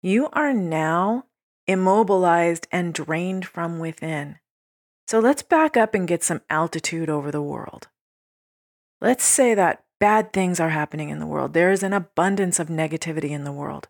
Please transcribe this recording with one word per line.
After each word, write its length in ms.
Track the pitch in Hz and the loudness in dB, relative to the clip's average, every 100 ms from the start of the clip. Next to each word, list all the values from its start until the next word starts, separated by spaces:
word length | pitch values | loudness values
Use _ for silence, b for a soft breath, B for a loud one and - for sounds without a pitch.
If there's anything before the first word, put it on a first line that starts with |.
You 260 | 185 202 294 | 2 0 0
are 200 | - 302 | 0 0
now 720 | 254 175 160 156 170 190 240 - _ _ _ - | 0 0 0 0 2 2 0 -6 _ _ _ -2
immobilized 1000 | 190 185 202 208 196 180 170 170 170 - | 2 4 4 4 4 4 4 2 0 -4
and 200 | 180 175 | -4 -4
drained 540 | 165 151 160 180 190 180 | -4 -4 -4 -4 -6 -8
from 320 | - 170 170 | -8 -8 -6
within. 640 | 165 160 160 156 143 - _ _ _ _ _ _ - | -8 -8 -8 -8 -8 -14 _ _ _ _ _ _ -2
So 140 | 226 | 2
let's 220 | 226 285 | 2 2
back 340 | - 330 208 233 | 2 2 4 2
up 180 | 220 | 2
and 140 | 208 180 | 0 -2
get 140 | 170 | -2
some 200 | - 170 _ | -2 -6 _
altitude 580 | 156 165 165 - 165 160 | -2 -2 -4 -6 -6 -4
over 220 | 151 143 | -4 -4
the 120 | 147 | -6
world. 460 | 147 143 - - - _ _ _ _ _ _ _ _ _ _ _ | -6 -8 -10 -16 -20 _ _ _ _ _ _ _ _ _ _ _
Let's 240 | 185 254 | 0 2
say 300 | - - 254 | 2 4 4
that 300 | 208 175 - _ _ | 4 2 2 _ _
bad 320 | 208 214 214 | 2 4 2
things 260 | - 185 175 | 0 0 0
are 100 | 165 | 0
happening 400 | 156 151 151 147 | 0 -4 -6 -8
in 80 | 151 | -8
the 80 | 156 | -6
world. 260 | 147 135 | -4 -2
There 180 | 160 180 | 2 2
is 120 | 190 | 2
an 100 | 190 | 0
abundance 640 | 202 175 - 180 196 190 175 | -2 -4 0 0 2 0 -2
of 100 | 160 | -4
negativity 600 | 160 160 156 170 156 147 | -2 -2 -4 -6 -6 -6
in 140 | 147 | -6
the 80 | 143 | -8
world. 360 | 143 147 143 | -8 -10 -10